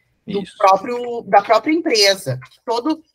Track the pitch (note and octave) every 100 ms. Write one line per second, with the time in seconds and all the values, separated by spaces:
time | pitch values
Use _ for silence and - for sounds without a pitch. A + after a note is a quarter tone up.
0 | _ _ - G3+ F#3+ - G3 F#3+ A#3+ A#3+
1 | A#3+ A#3 F#3+ G3+ G3+ A3 D4 D#4+ E4 A#3
2 | G3+ F#3+ - B2+ B2+ _ - A#3 B3 D#4
3 | _